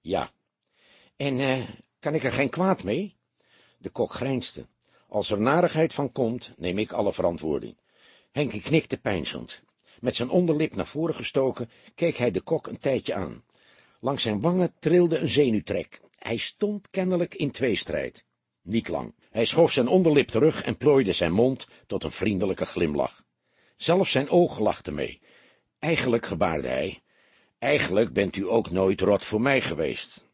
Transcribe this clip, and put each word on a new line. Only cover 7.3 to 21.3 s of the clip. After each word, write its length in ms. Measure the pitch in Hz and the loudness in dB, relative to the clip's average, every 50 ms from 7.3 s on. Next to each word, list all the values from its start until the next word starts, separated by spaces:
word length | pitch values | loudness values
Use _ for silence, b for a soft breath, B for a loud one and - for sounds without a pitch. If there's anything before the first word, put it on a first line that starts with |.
| 87 80 - 80 73 65 57 53 - _ b b b b b b b b b b | 0 -2 -4 -2 -2 -2 -4 -8 -16 _ b b b b b b b b b b
Henkie 320 | b 139 147 123 107 107 | b -2 -2 -2 -4 -8
knikte 360 | - - 147 160 143 - 135 - | -4 2 2 2 2 0 -8 -4
peinzend. 640 | _ 120 101 87 69 - - - 60 - - - _ _ _ _ b b b b | _ -2 -2 -2 -2 -4 -8 -10 -12 -12 -16 -20 _ _ _ _ b b b b
Met 140 | - 127 - | -4 -2 -2
zijn 160 | - 117 131 | -2 -4 2
onderlip 440 | - 175 180 165 156 151 160 147 - | 2 2 4 4 2 2 0 -2 -2
naar 120 | 98 85 | -6 -6
voren 280 | - - 143 165 175 - | -6 -4 -4 -4 -4 -4
gestoken, 560 | - 110 - - 139 135 131 - - 123 b b b b b b | -6 -8 -4 0 0 0 0 0 -4 -8 b b b b b b
keek 220 | - 165 170 - | -2 -2 -2 0
hij 140 | - 117 - | 0 -2 0
de 100 | 175 92 | 0 -2
kok 260 | - - 165 156 _ | -2 -2 -4 -4 _
een 120 | - - - | -8 -14 -6
tijdje 360 | - 139 131 113 - - - | -2 -2 -2 -2 -2 -4 -6
aan. 300 | 95 92 69 57 - _ _ b b b b b b b b b b | -4 -6 -8 -10 -14 _ _ b b b b b b b b b b
Langs 220 | - 127 139 - | -4 -4 -2 -2
zijn 180 | - 117 107 101 | -2 -2 -2 0
wangen 340 | 110 165 175 185 180 170 _ _ | 0 0 2 2 0 0 _ _
trilde 400 | - 160 165 180 175 170 165 143 | 0 4 6 6 6 4 2 0
een 100 | - 131 | -2 0
zenuwtrek. 720 | 98 139 147 127 110 104 82 - 101 90 80 - - - _ _ _ | 2 4 4 4 4 0 0 -2 -4 -4 -4 -6 -14 -20 _ _ _
Hij 200 | _ - - 117 | _ -6 -6 -6
stond 540 | 117 - - - _ 214 208 208 202 - - | -4 -4 -8 -6 _ -4 -4 -4 -6 -10 -8
kennelijk 440 | - 190 185 185 185 170 175 - - | -4 -2 0 0 0 0 -2 -4 -4
in 160 | - 151 143 | -4 -4 -4
tweestrijd. 760 | - - 135 127 101 85 - - 76 73 69 62 - - _ _ _ _ _ _ _ _ | -2 -2 0 0 0 -2 -4 -4 -4 -4 -4 -6 -8 -14 _ _ _ _ _ _ _ _
Niet 260 | _ 82 104 113 113 - | _ -2 -2 -2 -2 -2
lang. 260 | 82 73 62 55 - _ b b | -6 -6 -6 -6 -12 _ b b
Hij 140 | b 107 117 | b -2 -2
schoof 280 | - - 160 170 151 | 0 4 4 4 4
zijn 160 | - 139 120 123 | 4 2 2 4
onderlip 400 | 180 185 180 160 151 143 117 - | 4 4 6 6 6 4 4 4
terug 340 | - 117 131 160 - - | 2 4 4 4 4 2
en 140 | - - 113 | -4 -6 -6
plooide 360 | - - 147 147 135 131 95 | 0 4 4 6 6 4 2
zijn 200 | 87 - 90 85 | 2 2 2 2